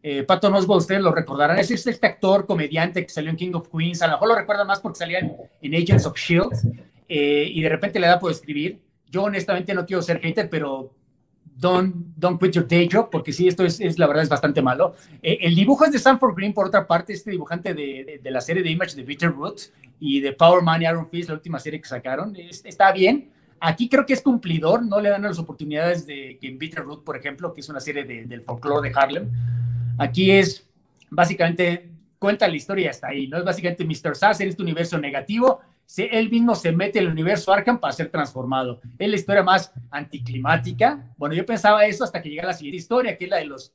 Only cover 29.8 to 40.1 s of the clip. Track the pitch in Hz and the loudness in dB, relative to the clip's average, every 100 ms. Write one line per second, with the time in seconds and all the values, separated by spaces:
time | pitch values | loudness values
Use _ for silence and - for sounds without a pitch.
29.8 | - - 139 120 190 196 185 - _ _ | -4 -2 -2 2 6 6 6 -2 _ _
30.8 | _ _ _ - 175 190 170 170 175 175 | _ _ _ 0 0 2 0 2 0 0
31.8 | - - _ _ 196 208 202 156 - 196 | -6 -20 _ _ -2 2 2 0 -6 -2
32.8 | 165 127 131 139 135 156 180 175 175 170 | -2 -4 -8 -8 -6 -4 -4 -2 -4 -4
33.8 | 160 156 160 143 202 208 190 165 175 160 | -6 -4 -6 2 2 2 -2 -4 -4 -2
34.8 | 165 165 143 139 135 214 254 - _ _ | -2 -4 -4 -6 -4 2 2 2 _ _
35.8 | _ - 196 226 220 233 240 202 170 165 | _ -6 -2 0 2 2 2 2 0 0
36.8 | 202 208 180 160 160 202 - 196 196 240 | 0 0 0 0 0 0 2 2 4 0
37.8 | 147 131 156 165 143 131 127 131 127 120 | -2 -4 -4 -4 -6 -6 -4 -2 -4 -8
38.8 | - - 202 208 - 202 180 185 - - | -16 -6 -2 -2 2 2 4 4 2 -14
39.8 | - 147 147 | -12 -12 -12